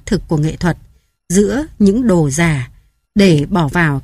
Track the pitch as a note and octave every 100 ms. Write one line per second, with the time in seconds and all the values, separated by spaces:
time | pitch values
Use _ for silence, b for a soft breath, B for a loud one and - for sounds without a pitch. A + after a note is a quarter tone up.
0 | - F3+ - D#3 D3+ - F3 - - _
1 | _ _ - F#3 G3+ A3+ D#4+ - G3+ G#3
2 | B3 F3+ D3 C#3+ E3+ D3 B2 - _ _
3 | _ - G3 D#3 C#3+ G3 D3 F3 E3 C#3